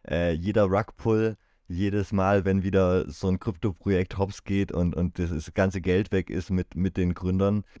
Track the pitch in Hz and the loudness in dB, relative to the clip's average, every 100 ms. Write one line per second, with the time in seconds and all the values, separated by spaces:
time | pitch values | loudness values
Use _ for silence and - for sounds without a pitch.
0 | - 85 87 80 95 107 98 95 - - | -4 0 0 0 0 2 4 2 -2 -4
1 | 113 110 110 107 _ _ - 87 101 101 | 0 2 0 -4 _ _ -8 -2 0 0
2 | 95 98 95 101 95 95 95 95 90 92 | 0 0 2 2 2 0 2 2 4 2
3 | - - 95 92 - 85 107 82 101 90 | -2 -4 -2 -2 -4 -4 -4 -4 0 0
4 | 92 95 98 - - 98 95 82 87 78 | 0 -2 -4 -4 -4 -2 0 0 0 0
5 | 87 - 85 80 - - 95 92 90 92 | -2 -2 -4 -4 -4 0 0 0 0 0
6 | 107 95 - 92 - 90 - - 95 95 | 2 -2 -2 -6 -2 -2 -2 -4 -2 0
7 | 90 87 90 95 98 104 - - | -2 -2 -2 0 2 0 -4 -12